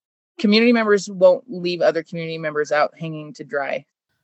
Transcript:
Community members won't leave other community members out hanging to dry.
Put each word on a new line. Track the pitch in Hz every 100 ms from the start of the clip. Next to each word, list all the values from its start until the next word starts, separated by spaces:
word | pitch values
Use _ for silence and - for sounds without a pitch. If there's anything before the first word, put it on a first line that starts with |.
| _ _ _ -
Community | 208 208 233
members | 233 214 208 196
won't | 190 185 180 -
leave | 180 175 175
other | 156 160
community | 160 170 165 160
members | 160 151 151
out | 147 147 -
hanging | 160 156 151
to | -
dry. | 147 143 135 135 - _ _ _